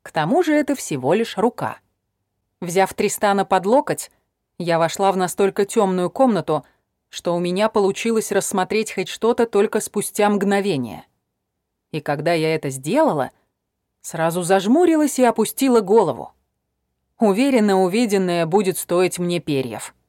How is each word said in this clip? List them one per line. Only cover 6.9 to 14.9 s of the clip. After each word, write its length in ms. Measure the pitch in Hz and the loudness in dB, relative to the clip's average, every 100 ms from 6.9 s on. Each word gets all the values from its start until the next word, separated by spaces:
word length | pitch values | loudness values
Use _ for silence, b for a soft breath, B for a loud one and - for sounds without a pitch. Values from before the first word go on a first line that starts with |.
| _ _ | _ _
что 240 | - - | -8 -4
у 40 | 175 | -2
меня 300 | 175 180 214 | -2 0 0
получилось 640 | 214 196 196 233 220 208 | 2 0 -2 -2 -2 0
рассмотреть 600 | 196 - 196 185 214 220 | -2 -2 -2 -2 -2 -4
хоть 160 | - - | -6 -8
что-то 380 | - 226 240 226 | -2 -2 0 0
только 340 | 202 214 214 | 2 0 -2
спустя 480 | - 208 196 - 208 | -4 -6 -6 0 0
мгновение. 760 | 208 196 202 202 156 117 85 - _ _ _ _ _ _ _ _ | 2 0 0 0 -2 -4 -10 -20 _ _ _ _ _ _ _ _
И 80 | 160 | -10
когда 320 | 147 147 151 | -6 -4 0
я 220 | 170 156 | 0 0
это 140 | 160 147 | -2 -4
сделала, 600 | 135 139 254 311 156 123 _ _ _ _ _ _ _ | -8 -2 2 2 0 -4 _ _ _ _ _ _ _
сразу 420 | - 160 160 175 | -12 -4 -2 -2
зажмурилась 760 | 170 190 196 285 359 | 0 2 4 4 4